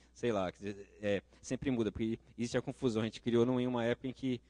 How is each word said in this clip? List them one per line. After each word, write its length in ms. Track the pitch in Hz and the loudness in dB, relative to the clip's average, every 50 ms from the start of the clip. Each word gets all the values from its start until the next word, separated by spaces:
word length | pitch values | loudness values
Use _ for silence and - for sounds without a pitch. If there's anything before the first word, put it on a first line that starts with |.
| - - _ | -20 -20 _
sei 200 | - - 120 110 | -4 -2 0 0
lá, 180 | 98 92 90 | 2 0 -2
quer 80 | - - 101 | -4 -6 -8
dizer, 240 | 101 104 98 98 - - - | -10 -8 -10 -12 -18 -12 -4
é, 220 | 104 104 101 92 - - - - | 0 0 0 0 0 -4 -14 -16
sempre 300 | - - 131 123 - 143 | -8 -6 -6 -4 -2 0
muda, 220 | 127 113 113 104 92 | 0 0 0 0 -2
porque 260 | - 113 110 113 - - - - | -2 -2 -2 -2 -4 -8 -10 -8
existe 200 | - 117 117 - | -6 -4 -2 -2
a 60 | 127 - | -2 -2
confusão. 400 | - 127 - 139 127 107 110 110 | -4 -4 -2 -2 0 0 0 0
A 20 | |
gente 160 | 110 - - | -2 -4 -6
criou 260 | - 123 117 117 117 | -2 2 4 4 6
num, 140 | 127 127 123 | 4 4 2
em 80 | 123 127 | 0 0
uma 160 | 123 120 113 | 0 0 2
época 240 | 117 120 - - 131 | 0 0 0 -2 -6
em 40 | 120 | -8
que, 280 | - - 131 123 113 - _ | -4 -4 -4 -4 -4 -6 _